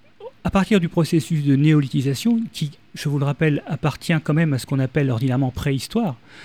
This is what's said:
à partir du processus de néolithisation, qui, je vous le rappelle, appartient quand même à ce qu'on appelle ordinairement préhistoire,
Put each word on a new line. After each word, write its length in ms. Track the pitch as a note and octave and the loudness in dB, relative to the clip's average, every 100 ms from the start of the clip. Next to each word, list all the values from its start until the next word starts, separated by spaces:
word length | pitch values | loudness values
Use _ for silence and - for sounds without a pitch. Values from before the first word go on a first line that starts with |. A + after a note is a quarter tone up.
| - - A4 - | -20 -20 -20 -8
à 80 | F3+ | -2
partir 300 | G3 F3+ G3+ | 0 2 2
du 100 | E3 | 2
processus 520 | E3+ D#3 E3 - D#3 | 0 2 0 0 0
de 140 | C#3+ C3+ | 2 4
néolithisation, 840 | D3+ D3+ C3+ D3 C3+ B2+ A#3 A3+ A3+ | 4 4 2 -2 -2 0 0 0 -2
qui, 200 | - D3 - _ | -6 -8 -10 _
je 140 | - D3 | -8 -4
vous 100 | C#3+ | 0
le 60 | |
rappelle, 380 | C#3+ C#3 D#3 C#3+ - | 0 0 0 0 -4
appartient 460 | D#3 D3 - - D#3+ | -4 -4 -4 -2 -2
quand 120 | - | 2
même 180 | D3+ D#3+ | 2 2
à 60 | C3 | 0
ce 80 | - | -2
qu'on 120 | C3+ | -2
appelle 300 | C3 D#3 C3+ | 0 0 0
ordinairement 400 | A2+ C3+ C3 C3 | 0 0 0 -2
préhistoire, 640 | - C#3+ C3+ - A3+ G3 A#2 - - | -2 -4 -4 -2 -2 -2 -6 -14 -20